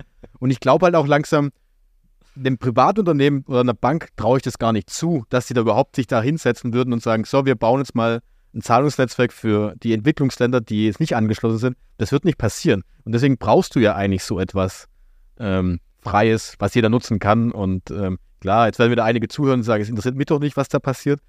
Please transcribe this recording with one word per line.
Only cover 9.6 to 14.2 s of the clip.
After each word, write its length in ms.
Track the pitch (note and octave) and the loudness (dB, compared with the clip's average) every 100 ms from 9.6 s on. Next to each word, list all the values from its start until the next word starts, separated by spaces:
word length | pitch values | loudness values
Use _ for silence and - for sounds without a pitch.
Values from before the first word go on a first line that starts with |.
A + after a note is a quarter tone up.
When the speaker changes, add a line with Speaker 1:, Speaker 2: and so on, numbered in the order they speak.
| G#2 - | -2 -4
Speaker 2:
die 160 | A#2 | -4
Entwicklungsländer, 680 | A2 A2 - C#3 - B2 B2+ | -2 0 0 0 0 0 0
die 240 | A2+ G#2+ A2 | -2 -2 -2
jetzt 140 | G2+ | -2
nicht 160 | D#3+ A#2+ | -2 0
angeschlossen 420 | A2 A2 A2+ A2+ | -2 -2 -2 -2
sind." 200 | B2+ B2+ _ - | -4 -6 _ -8
Das 140 | A2 | -4
wird 140 | C#3 G3 | -2 -2
nicht 120 | - | -2
passieren. 460 | A2 - E3+ G2+ - _ - | -4 -2 0 0 -2 _ -4
Und 80 | |
deswegen 240 | A#2 C#3 B2+ | 0 2 0
brauchst 380 | - C#3+ F#3 C#3+ | 2 2 2 2
du 40 | |
ja 160 | G#2 F2+ | 2 2
eigentlich 280 | G2 F#2+ | 0 -2